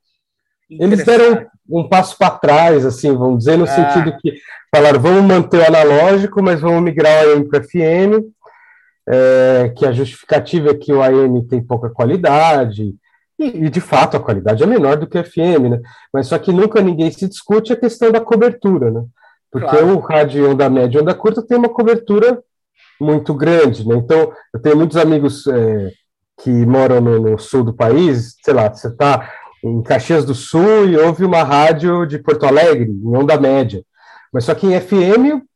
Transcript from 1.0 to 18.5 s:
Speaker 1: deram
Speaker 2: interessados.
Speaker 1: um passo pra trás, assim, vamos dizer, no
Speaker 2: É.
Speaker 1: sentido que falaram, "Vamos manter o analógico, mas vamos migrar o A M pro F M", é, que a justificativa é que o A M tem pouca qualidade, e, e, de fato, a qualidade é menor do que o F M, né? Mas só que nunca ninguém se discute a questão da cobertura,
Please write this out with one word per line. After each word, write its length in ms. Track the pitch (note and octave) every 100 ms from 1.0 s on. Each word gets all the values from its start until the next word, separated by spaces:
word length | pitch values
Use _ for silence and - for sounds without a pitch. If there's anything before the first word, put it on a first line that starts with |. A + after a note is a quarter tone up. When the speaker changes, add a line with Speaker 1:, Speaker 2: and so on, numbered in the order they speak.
| -
Speaker 1:
deram 200 | A#3+ A#3
Speaker 2:
interessados. 340 | A3+ - _ -
Speaker 1:
um 180 | E3 D#3+
passo 300 | F#3+ F#3 -
pra 140 | F3+
trás, 540 | - D3 D#3+ E3+ D3+ B2+
assim, 300 | A#2+ D3 B2+
vamos 240 | B2+ B2
dizer, 180 | B2+ E3
no 80 | D#3+
Speaker 2:
É. 20 |
Speaker 1:
sentido 500 | F3+ D3 E3+ D#3+ -
que 160 | D#3 - - - -
falaram, 260 | D3+ D3 C#3
"Vamos 240 | D3 F#3+
manter 360 | G3 F#3 E3 E3+
o 80 | D#3+
analógico, 720 | D#3+ D3+ C#3+ F3+ G3 G3+ G3+
mas 180 | F#3+ E3
vamos 220 | E3 E3+
migrar 440 | E3+ D#3 D3+ D#3 D3+
o 40 |
A 60 | D3
M 120 | D3
pro 120 | C#3+
F 200 | C#3 F3
M", 480 | D#3+ E3+ G3 G#3+ A3 _ _ _ _ _ _ _ -
é, 640 | B2+ C3 C3 C3 B2+ A#2+ A#2+
que 80 | C#3
a 60 |
justificativa 800 | A#2+ C3 - - D3 - F3 D3
é 20 |
que 180 | D3 -
o 100 | C#3
A 100 | C3
M 360 | C3+ C3+ B2 A#2+
tem 140 | B2+
pouca 280 | B2 A#2+ A#2+
qualidade, 1040 | - A#2+ F3+ E3 D3 E3 D3 A2+ G2+ G#2 G2 _ _ _ -
e, 260 | D4 F#3 D#3
e, 40 |
de 120 | F3+
fato, 340 | - C#3 G#3 G#2+
a 40 |
qualidade 420 | - G2 F#2+ A2+
é 40 | F3
menor 320 | A#3+ C#3 D3+
do 100 | D#3+
que 100 | F3
o 40 |
F 200 | E3+ -
M, 280 | E3+ D#3+ B2
né? 120 | A#2+ - - _
Mas 140 | - -
só 100 | E3
que 140 | -
nunca 300 | F3+ G#3 A3
ninguém 280 | F#3+ D#3+ D#3+
se 160 | - F#3+
discute 460 | - - G#3+ A3
a 40 | A#3+
questão 340 | A#3+ A#3 A3+
da 100 | A3+
cobertura, 720 | A3+ A3+ A#3+